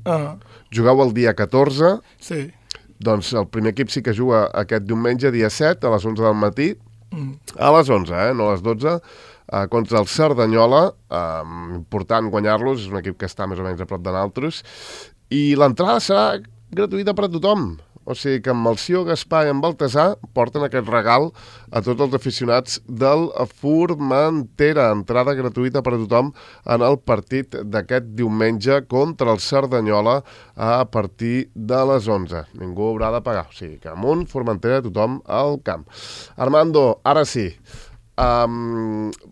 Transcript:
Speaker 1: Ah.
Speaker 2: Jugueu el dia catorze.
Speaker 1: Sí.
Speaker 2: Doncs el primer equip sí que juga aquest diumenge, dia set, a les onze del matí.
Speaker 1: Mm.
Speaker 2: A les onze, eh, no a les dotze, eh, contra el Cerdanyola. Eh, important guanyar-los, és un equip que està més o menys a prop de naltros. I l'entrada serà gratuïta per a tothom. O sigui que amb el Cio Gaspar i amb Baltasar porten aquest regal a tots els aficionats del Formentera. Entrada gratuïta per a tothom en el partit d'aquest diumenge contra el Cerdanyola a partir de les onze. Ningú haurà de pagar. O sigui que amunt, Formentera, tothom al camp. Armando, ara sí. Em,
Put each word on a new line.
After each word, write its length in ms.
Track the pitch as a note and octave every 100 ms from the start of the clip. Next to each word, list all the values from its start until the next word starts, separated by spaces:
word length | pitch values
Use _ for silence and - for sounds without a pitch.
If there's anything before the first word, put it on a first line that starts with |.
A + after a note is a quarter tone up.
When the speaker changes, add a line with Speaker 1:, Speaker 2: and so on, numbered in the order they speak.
Speaker 1:
Ah. 320 | F#3 D#3+ D3 F3+ - - -
Speaker 2:
Jugueu 260 | A2 A#2 C3 C3
el 80 | A2+
dia 160 | A#2 G#2
catorze. 560 | G2+ B2+ C#3+ C3+ E3 G#3+ - _
Speaker 1:
Sí. 260 | - F3 D#3+ - _ - - _
Speaker 2:
Doncs 300 | G#2+ G#2+ -
el 120 | A#2+ G2
primer 240 | A2+ G#2+
equip 180 | G2+ B2+
sí 120 | -
que 80 | A#2+
juga 340 | G#2+ B2+ A2+ G#2
aquest 320 | - G2+ A2 G2
diumenge, 420 | A2+ A#2+ B2 C3+
dia 160 | A#2+ A2
set, 360 | - D#3 - B2+
a 80 |
les 100 | A2 G#2+
onze 200 | A2 A2
del 100 | G#2+
matí. 360 | G#2 A2+ D3+ G#3+ - - -
Speaker 1:
Mm. 260 | E3 C#3 C#3 - -
Speaker 2:
A 140 | C#3
les 180 | D#3 C#3
onze, 280 | A2 E2+ F2
eh, 160 | G#2+ B2+
no 140 | G#2
a 60 | G2
les 80 | G2+
dotze, 320 | A2 D3 E3+
eh, 680 | - - - - - G2 G2
contra 320 | A#2 G#2+ A2+
el 80 | G2
Cerdanyola. 720 | - D#3 B2+ A2+ A2+ A#2 C#3 F#3 - _
Eh, 720 | E2+ E2+ D#2+ D#2+ E2+ E2+ F2
important 500 | E2 G#2+ F#2 A2+ A2
guanyar-los, 500 | G#2 G#2+ G#2+ B2 C3+
és 80 | G2
un 80 | G2
equip 220 | F2+ F2
que 80 | F#2
està 160 | - F#2+
més 140 | F#2
o 20 |
menys 160 | F#2 F2
a 80 | F2+
prop 160 | F#2+
de 80 | F2+
naltros. 480 | F#2 G2+ B2+ D3 - - - - - - _ _
I 240 | C#3 C#3+ C#3+
l'entrada 460 | C#3+ A#2 F3+ A#3
serà 220 | - G3 G#3+ G3+ G#3 - -
gratuïta 480 | F3 G3+ F#3+ G3+ G3+
per 140 | G3+
a 20 |
tothom. 380 | E3+ F#3 G#3 A2+ D#2+ - -
O 160 | - B2+
sigui 220 | C#3 C3+
que 80 | A#2+
amb 160 | A#2+ A#2
el 120 | A2
Cio 220 | - F3+ E3+
Gaspar 380 | E3 - D#3+ D3+
i 60 |
amb 100 | C#3
Baltasar 540 | D#3+ E3 C#3 C3+ E3+ G#3 -
porten 320 | - A#2 D3 C#3+
aquest 220 | C3 A2+
regal 380 | A#2 A2 B2 D#3+ - - - -
a 160 | A#2 G#2
tots 160 | B2
els 140 | C#3 B2+
aficionats 600 | C3+ - A#2+ A#2+ B2+ - -
del 400 | A#2 C3+ D3+ E3 - B2
Formentera. 1400 | - C#3+ D#3 E3+ E3 C#3 C3 D#3 D#3+ A#2+ - D3 D3+ A#2+
Entrada 440 | G#2 F#2+ A#2+ B2+ C3+
gratuïta 480 | B2+ A#2 B2+ C3+
per 100 | B2+
a 60 | A#2+
tothom 300 | A2 A#2 C#3 - - -
en 180 | - A#2
el 160 | A#2+ C#3
partit 580 | - A2 - C3 C3+ A#2
d'aquest 480 | G#2 G#2+ F#2+ B2+ A#2+ G#2+
diumenge 640 | A#2 G#2+ A2+ A2+ A#2 C#3 B2
contra 440 | B2 D3+ E3 A#2+
el 80 | G#2+
Cerdanyola 800 | - C#3 C3+ B2 G#2+ G#2 G#2+ C3+ - - -
a 280 | - A2 A#2+ B2
partir 680 | A#2 G2 - A#2 B2 -
de 280 | - A2 B2+ C3
les 220 | C3+ G#2+
onze. 360 | G#2 F2+ E2+ D#2
Ningú 360 | - F#2 F2+ G#2+
haurà 220 | A2 A2
de 80 | A#2
pagar. 240 | A#2+ G#2 E2
O 80 | -
sigui 220 | F2 D#2
que 140 | D#2+
amunt, 320 | E2 A2+ E3 E3+
Formentera, 540 | C#3 A#2 G2+ A#2 C3
tothom 380 | A#2+ F#2 A2 C3
al 360 | - A2 C#3+ C#3+
camp. 240 | - E2+ D2 - - - -
Armando, 680 | - B2+ D3+ D#3+ D3+ C3 G#2+
ara 220 | B2+ D3
sí. 240 | C#3+ B2+ F#2+ - - - - - _ -
Em, 920 | B2 A#2+ A#2 A#2 A#2 A#2 A2+ A2 A2 - -